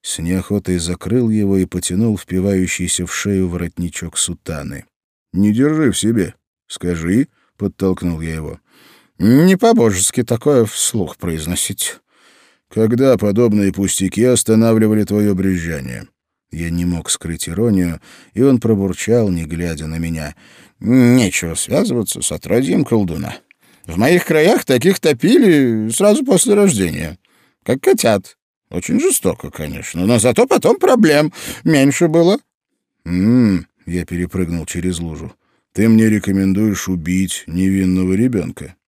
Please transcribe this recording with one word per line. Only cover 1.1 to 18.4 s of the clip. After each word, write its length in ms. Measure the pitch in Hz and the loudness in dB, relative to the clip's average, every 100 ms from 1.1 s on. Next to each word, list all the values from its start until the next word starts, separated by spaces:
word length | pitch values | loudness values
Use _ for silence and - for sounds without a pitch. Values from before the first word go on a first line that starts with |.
| 120 117 | 0 0
его 280 | 107 101 98 | 0 0 0
и 80 | 90 | 0
потянул 520 | 92 - 90 113 101 | -4 -4 -2 0 -2
впивающийся 880 | - 92 98 95 92 - 87 - 87 | -4 -2 0 0 -2 -4 -4 -4 -6
в 80 | |
шею 360 | - 101 98 92 | -6 -2 -2 -2
воротничок 680 | 85 85 - 87 - 85 - | -4 -8 -6 -8 -8 -10 -6
сутаны. 680 | - 85 - 78 73 71 _ _ _ _ _ | -6 -8 -10 -10 -10 -14 _ _ _ _ _
"Не 180 | 90 101 | 0 2
держи 400 | 107 143 156 143 | 2 0 2 0
в 80 | 95 | 0
себе. 360 | 107 117 82 - _ _ _ | 0 0 -2 -8 _ _ _
Скажи", — 600 | - 87 82 82 107 147 _ _ _ | -8 -6 -4 0 0 0 _ _ _
подтолкнул 640 | 101 - 98 90 90 80 | -8 -2 -2 -2 -4 -6
я 120 | 82 | -8
его. 260 | 80 76 76 _ _ _ _ _ _ | -8 -10 -14 _ _ _ _ _ _
"Не 400 | 98 131 180 190 | 4 6 6 4
по-божески 680 | 233 226 113 92 - - | 4 4 4 2 -2 -2
такое 420 | 117 113 147 139 110 | -2 0 2 4 2
вслух 520 | - - 113 85 - | 0 -4 -2 -4 -6
произносить". 800 | 90 80 78 85 - - - - _ _ _ _ _ _ _ | -6 -6 -4 -4 -4 -6 -8 -10 _ _ _ _ _ _ _
"Когда 440 | - 110 120 135 110 | 0 0 2 2 2
подобные 560 | 104 101 120 104 98 | 2 2 2 2 0
пустяки 500 | 92 98 - 95 - | 0 -2 -2 -2 2
останавливали 800 | 123 120 - 110 113 113 110 107 | 2 2 2 4 4 2 2 2
твое 320 | 101 104 104 95 | 0 0 0 0
брюзжание?" 720 | 95 92 82 78 65 58 - _ _ _ _ | -2 -2 -6 -8 -10 -12 -16 _ _ _ _
Я 200 | 80 85 | -10 -6
не 140 | 85 87 | -2 -2
мог 260 | 85 76 | -4 -6
скрыть 360 | - 82 80 - | -8 -8 -10 -8
иронию, 520 | 82 117 98 87 78 - - _ | -2 0 2 0 -4 -14 -20 _
и 80 | - | 0